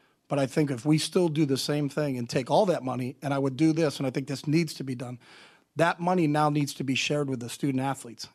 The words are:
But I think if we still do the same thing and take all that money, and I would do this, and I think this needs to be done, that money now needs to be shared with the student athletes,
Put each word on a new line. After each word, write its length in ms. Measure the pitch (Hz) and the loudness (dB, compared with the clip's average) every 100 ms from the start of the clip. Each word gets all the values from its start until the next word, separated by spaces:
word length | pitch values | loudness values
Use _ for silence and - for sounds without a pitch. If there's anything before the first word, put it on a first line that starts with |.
| _ _ - | _ _ -4
But 100 | 143 | 0
I 60 | 135 | 0
think 260 | - 147 | 2 0
if 140 | 123 143 | 0 2
we 120 | 156 | 2
still 300 | - 190 175 | 4 2 2
do 180 | 151 147 | 2 0
the 120 | 131 | 0
same 320 | - 147 143 | 0 0 0
thing 280 | - 147 127 | -2 -2 -2
and 120 | 117 | -2
take 200 | 147 123 | -2 2
all 160 | 151 208 | 4 4
that 140 | 143 | 0
money, 360 | 127 123 127 - | -2 -4 -6 -6
and 120 | 139 | -2
I 60 | 139 | 0
would 180 | 139 131 | 0 2
do 160 | 160 | 2
this, 240 | 160 156 - | 4 0 0
and 100 | 135 | -2
I 20 | |
think 180 | 143 135 | -2 -4
this 200 | 135 151 | -6 0
needs 260 | 160 160 - | 2 0 -4
to 100 | 135 | -8
be 100 | 123 | -8
done, 240 | 123 120 - - - _ _ 143 | -10 -12 -18 -20 -20 _ _ 0
that 240 | 170 - | 2 2
money 260 | 175 185 151 | 0 2 2
now 240 | 147 151 | 4 2
needs 240 | 147 139 - | 2 -2 -4
to 100 | 135 | -2
be 100 | 127 | -2
shared 340 | - 147 139 | 0 -2 -2
with 120 | 123 | -4
the 80 | 120 | -6
student 340 | - 143 131 | -4 -2 0
athletes, 460 | 135 131 117 110 - | -2 -4 -10 -14 -16